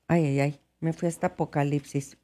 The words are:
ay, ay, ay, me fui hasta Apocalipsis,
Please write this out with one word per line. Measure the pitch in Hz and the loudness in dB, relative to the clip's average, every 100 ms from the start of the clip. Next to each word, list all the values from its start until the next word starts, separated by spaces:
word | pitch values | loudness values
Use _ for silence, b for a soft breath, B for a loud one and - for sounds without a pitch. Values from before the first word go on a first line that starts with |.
| - | 0
ay, | 170 | 2
ay, | 151 139 | 4 2
ay, | 143 143 _ _ | 0 -2 _ _
me | 165 | -4
fui | 160 175 | -2 -4
hasta | 165 185 | -2 -4
Apocalipsis, | 185 160 151 143 143 - 143 - - | -2 -2 0 0 0 -2 -6 -6 -12